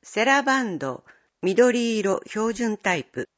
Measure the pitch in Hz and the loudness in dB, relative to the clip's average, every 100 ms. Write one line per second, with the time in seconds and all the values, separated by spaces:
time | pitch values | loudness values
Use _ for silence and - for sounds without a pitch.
0 | - - 233 277 269 262 240 170 135 127 | -8 -2 2 2 2 0 0 -4 -6 -8
1 | - - _ _ 175 190 247 240 233 220 | -14 -20 _ _ -2 4 4 4 0 0
2 | 196 196 - 214 220 226 233 214 196 175 | 0 -2 -4 -4 -4 -2 -4 -2 -2 -2
3 | - - 117 | -4 -10 -10